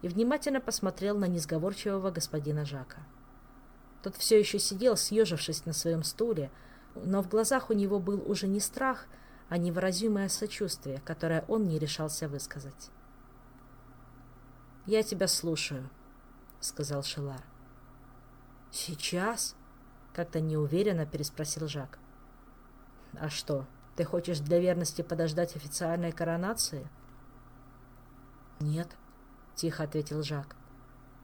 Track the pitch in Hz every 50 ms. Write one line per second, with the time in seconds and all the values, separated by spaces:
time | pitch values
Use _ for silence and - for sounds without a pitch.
0 | - 175 170 202 233 247 285 294 - 294 269 262 262 - 214 - - 190 - -
1 | 190 202 208 208 196 180 180 170 151 - 165 160 160 196 202 - - 208 196 196
2 | 190 190 175 170 - - - 156 143 151 151 151 147 143 143 135 131 - - -
3 | 151 - - - - - - - - - - - - - - - - - - -
4 | - 196 190 - - - 226 214 208 - - 202 - - 202 190 233 254 220 160
5 | - - 208 220 220 170 170 147 - - 156 - - 170 156 - - 170 165 160
6 | 151 - - - 220 233 220 160 139 135 - - - - - - - - - -
7 | - 185 190 196 196 180 - 214 226 220 277 262 262 - 220 202 202 190 202 202
8 | 175 190 202 196 - - 208 - 202 196 196 208 202 - - - 269 262 254 -
9 | - - - - - - - - - - 170 175 170 175 165 180 185 190 180 180
10 | 220 226 208 202 196 190 - - 214 208 - - 214 175 - - - 143 135 139
11 | - - 165 - 170 165 165 160 - - 208 220 214 180 160 156 156 147 - -
12 | 156 151 147 - 165 147 143 139 - - - 143 139 139 139 - - - - -
13 | - - - - - - - - - - - - - - - - - - - -
14 | - - - - - - - - - - - - - - - - - 190 208 220
15 | 214 214 214 175 190 180 - - - 170 160 151 - - 147 131 131 135 - -
16 | - - - - - - - - - - - - - - - - 147 143 147 139
17 | 139 - - - 143 139 135 127 - - - - - - - - - - - -
18 | - - - - - - - - - - - - - - - - - - - 147
19 | - - 175 175 185 220 233 202 - - - - - - - - - - - -
20 | - - - - 170 170 - 160 156 160 156 156 151 147 156 180 208 208 190 165
21 | 156 147 - 147 147 - - - 156 147 - 151 160 151 143 147 135 - - -
22 | - - - - - - - - - - - - - - - - - - - -
23 | - - - 147 151 156 - - - - 151 135 135 - - - - - - -
24 | 170 160 - 175 170 175 175 151 147 147 170 175 175 180 180 175 175 151 - -
25 | 165 - 170 160 165 160 151 170 175 170 - 156 143 147 - - 180 165 170 170
26 | 175 170 160 - 175 165 165 170 180 196 233 226 - - - 143 127 147 - -
27 | - - - - - - - - - - - - - - - - - - - -
28 | - - - - - - - - - - - - 151 147 151 160 170 165 - -
29 | - - - - - - - - - - - - - 165 156 - 156 147 - 156
30 | 147 - 147 151 151 143 151 143 143 - - - - - - - - - - -
31 | - - - -